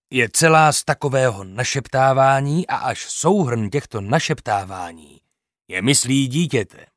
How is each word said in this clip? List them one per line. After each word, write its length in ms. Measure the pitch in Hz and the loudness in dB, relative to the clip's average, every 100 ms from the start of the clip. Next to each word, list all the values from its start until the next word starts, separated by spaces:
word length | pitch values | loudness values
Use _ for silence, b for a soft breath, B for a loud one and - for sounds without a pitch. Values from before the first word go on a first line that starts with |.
| _ | _
je 180 | 127 117 | -2 0
celá 400 | - 165 160 156 | 2 4 6 6
z 120 | 139 | 2
takového 600 | - 151 147 135 127 98 | -2 -4 -2 0 0 -2
našeptávání 1200 | 95 98 - 139 - 127 135 135 135 135 139 156 180 | -8 -8 -6 -6 -4 0 2 4 4 4 0 -2 -2
a 100 | 135 | -4
až 340 | 131 113 - | -4 -6 -8
souhrn 600 | - 160 208 143 117 104 | -4 0 2 2 -2 -2
těchto 300 | 143 - 110 | -6 -6 -8
našeptávání 1200 | 101 147 - 156 - 101 95 95 85 82 76 76 _ _ _ _ - | -2 -2 -2 -6 -4 -4 -4 -10 -14 -16 -20 _ _ _ _ _ -12
je 140 | 92 | -4
myslí 460 | 104 139 123 135 135 | 0 0 2 0 0
dítěte. 580 | 139 175 127 98 - - | -2 -2 -2 -4 -10 -20